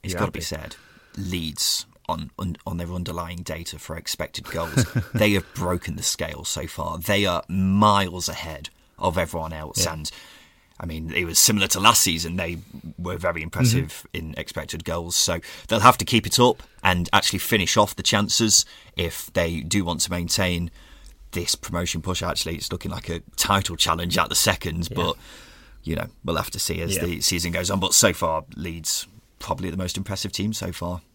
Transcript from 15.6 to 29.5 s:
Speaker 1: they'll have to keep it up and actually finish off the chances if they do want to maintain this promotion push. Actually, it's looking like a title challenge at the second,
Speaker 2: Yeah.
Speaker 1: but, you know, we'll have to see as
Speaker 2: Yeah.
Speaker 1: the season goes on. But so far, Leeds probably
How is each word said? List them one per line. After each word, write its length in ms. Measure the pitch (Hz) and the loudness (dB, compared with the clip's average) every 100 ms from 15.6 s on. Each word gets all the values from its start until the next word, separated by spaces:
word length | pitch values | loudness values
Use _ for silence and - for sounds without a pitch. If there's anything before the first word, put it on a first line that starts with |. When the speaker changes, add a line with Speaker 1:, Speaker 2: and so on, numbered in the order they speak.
| - | -2
Speaker 1:
they'll 120 | 110 | 8
have 180 | 113 - | 8 8
to 60 | |
keep 220 | 113 117 98 | 4 2 4
it 120 | - | 6
up 240 | 123 - - - | 6 6 -6 -2
and 260 | - 90 85 | 2 2 4
actually 260 | 101 - 92 | 4 4 -2
finish 360 | - 110 87 - | 2 2 4 4
off 200 | 104 - | 4 2
the 60 | |
chances 600 | - 104 104 - 113 104 - - - - | 2 2 2 2 6 4 2 -8 -12 -4
if 340 | 85 - - | -4 -4 -4
they 280 | 92 85 82 | 0 0 -2
do 240 | 85 101 | 0 0
want 160 | 87 85 | 2 -2
to 80 | - | -2
maintain 600 | 87 87 - 92 87 85 - - - - - - | -2 0 2 2 2 -2 -8 -20 -20 -20 -20 -10
this 220 | 90 85 | -6 -4
promotion 480 | - - 87 87 - | -4 -4 -4 -2 -4
push. 200 | 85 90 | -4 -4
Actually, 340 | 82 - - 82 | -2 -2 -4 -6
it's 140 | - | -6
looking 180 | 87 82 | -6 -6
like 180 | 78 - | -8 -6
a 120 | 82 - - | -8 -8 -4
title 380 | - 98 95 82 | 2 2 2 0
challenge 400 | - 82 87 92 | 0 2 2 2
at 100 | 82 | 2
the 60 | |
second, 540 | - - - 87 82 85 | 2 2 2 -2 -4 -4
Speaker 2:
Yeah. 60 | - | -2
Speaker 1:
but, 200 | 85 - - - - - - - | -2 -4 -12 -20 -20 -20 -20 -14
you 140 | - 80 | -6 -4
know, 120 | 78 - | -4 -8
we'll 120 | - 82 | -4 -2
have 140 | - | -2
to 80 | - | -4
see 200 | - 85 | -4 -2
as 140 | 85 90 | -2 -2
Speaker 2:
Yeah. 80 | 85 | -2
Speaker 1:
the 140 | 85 | 0
season 300 | - 90 87 | 0 0 0
goes 180 | 87 90 | -2 0
on. 100 | 98 | 0
But 140 | 92 | 4
so 180 | - 107 | 6 6
far, 320 | 87 82 80 - | 4 0 -2 -4
Leeds 520 | - 85 82 78 - - - _ _ | -8 -8 -6 -4 -4 -6 -18 _ _
probably 320 | - | -6